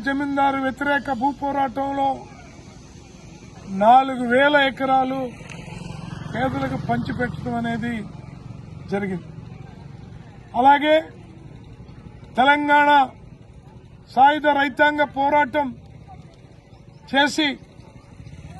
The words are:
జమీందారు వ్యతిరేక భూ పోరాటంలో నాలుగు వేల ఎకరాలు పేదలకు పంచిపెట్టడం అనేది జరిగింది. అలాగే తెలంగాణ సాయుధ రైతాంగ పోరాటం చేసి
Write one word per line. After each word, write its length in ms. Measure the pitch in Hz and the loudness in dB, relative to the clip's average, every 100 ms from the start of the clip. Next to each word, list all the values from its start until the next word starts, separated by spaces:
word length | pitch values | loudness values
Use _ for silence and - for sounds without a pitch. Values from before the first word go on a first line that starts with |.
| 233 | -2
జమీందారు 520 | 277 285 277 277 269 269 | -2 -2 0 0 0 -4
వ్యతిరేక 480 | 247 285 285 285 254 | -4 -2 -2 -2 -2
భూ 60 | 269 269 | -2 -4
పోరాటంలో 640 | 277 277 269 240 277 277 269 262 - - 698 - - - - - - - - - - - 196 190 | -4 -2 -2 -4 -6 -2 -2 -4 -10 -20 -20 -20 -20 -20 -20 -20 -20 -20 -20 -20 -20 -20 -10 2
నాలుగు 400 | 214 254 269 254 247 | 6 6 6 -2 0
వేల 220 | 247 285 294 269 | 4 4 4 2
ఎకరాలు 500 | 233 262 262 262 269 254 - - - - - - - - - - | 0 0 2 0 -4 -8 -10 -16 -16 -16 -14 -14 -14 -14 -12 -10
పేదలకు 440 | 220 262 269 269 254 - | -4 -4 -4 -6 -6 -4
పంచిపెట్టడం 680 | 240 247 254 247 - 196 233 | -4 -4 -4 -6 -6 -6 -6
అనేది 320 | 233 233 233 233 202 - - - - - - - - | -4 -4 -6 -8 -10 -16 -18 -18 -18 -18 -18 -18 -8
జరిగింది. 380 | 196 202 180 - - - - - - - - - - - - - 233 | -6 -4 -8 -10 -18 -18 -18 -18 -20 -20 -18 -18 -20 -20 -20 -8 2
అలాగే 360 | 269 285 302 311 320 - - - - - - - - - - - - 220 | 6 6 6 2 2 -10 -20 -20 -20 -20 -20 -20 -20 -20 -20 -20 -4 2
తెలంగాణ 520 | 269 294 294 294 285 294 254 - - - - - - - - - - 233 | 4 4 4 4 6 6 4 -4 -20 -20 -20 -20 -20 -20 -20 -20 -4 4
సాయుధ 320 | 269 302 294 285 | 6 6 2 2
రైతాంగ 440 | 277 247 294 294 294 269 | 0 2 2 2 -2 0
పోరాటం 500 | 277 294 294 302 269 233 - - - - - - - - - - - - - | 0 2 2 -2 -4 -8 -18 -20 -20 -20 -20 -20 -20 -20 -20 -20 -20 -20 -2
చేసి 340 | 269 285 - 294 240 - - - - - - - - - - | 2 2 2 -2 -4 -12 -20 -20 -20 -20 -20 -20 -20 -20 -20